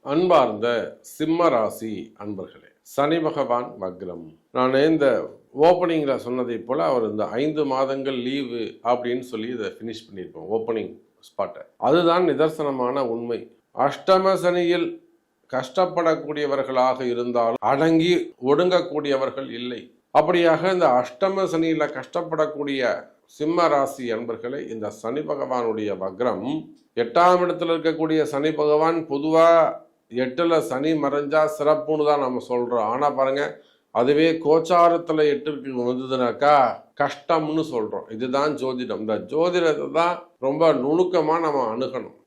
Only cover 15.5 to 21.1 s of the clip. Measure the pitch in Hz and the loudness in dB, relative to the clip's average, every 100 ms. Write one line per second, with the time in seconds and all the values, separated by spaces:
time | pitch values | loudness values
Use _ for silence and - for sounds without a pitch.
15.5 | 127 127 - 180 165 165 151 143 147 143 | -6 -4 0 0 2 2 0 -2 -4 -2
16.5 | 139 135 131 131 127 123 120 123 120 117 | -2 0 2 2 2 -2 -2 -2 0 0
17.5 | 120 107 139 160 165 170 180 - - 127 | 0 0 2 4 4 4 2 0 -6 2
18.5 | 147 180 180 - 147 143 135 131 131 135 | 4 4 2 0 -4 0 0 0 -4 -10
19.5 | 117 123 117 98 _ _ 147 156 175 170 | -8 -8 -10 -14 _ _ 0 4 4 4
20.5 | 156 180 185 160 123 123 | 4 2 2 4 4 0